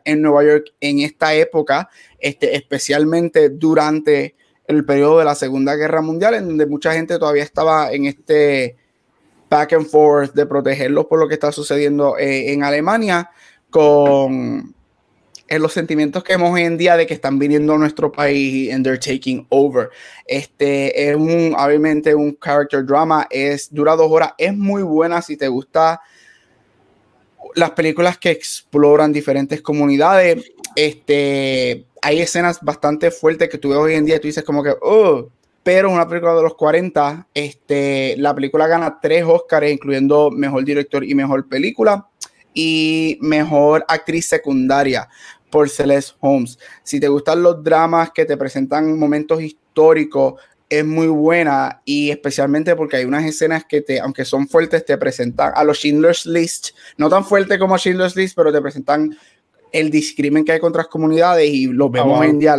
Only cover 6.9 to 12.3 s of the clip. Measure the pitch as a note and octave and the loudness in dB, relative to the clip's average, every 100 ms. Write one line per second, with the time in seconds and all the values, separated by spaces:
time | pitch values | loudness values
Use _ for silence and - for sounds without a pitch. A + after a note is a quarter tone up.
6.9 | D#3+ E3 E3+ D#3 D3 D3 - D#3+ D#3 C#3 | -2 -4 -2 0 -2 -2 -2 0 2 0
7.9 | C#3 C#3 C#3 - D3+ D3 C3+ B2 B2 _ | -2 -4 -6 0 2 2 0 -4 -10 _
8.9 | _ _ _ _ _ - D3 D3+ E3 D3+ | _ _ _ _ _ -2 0 2 0 2
9.9 | D3+ D3+ D3 C#3 D3 C#3+ C#3+ C3+ C#3 C3 | 4 4 4 0 -2 -2 0 -2 -2 -2
10.9 | D3 D#3 D#3+ D#3+ D3+ D3 D3 D3 C#3+ C#3+ | -2 0 0 0 -2 -4 -4 -4 -2 0
11.9 | C#3+ C#3+ - C#3 | 0 0 0 -2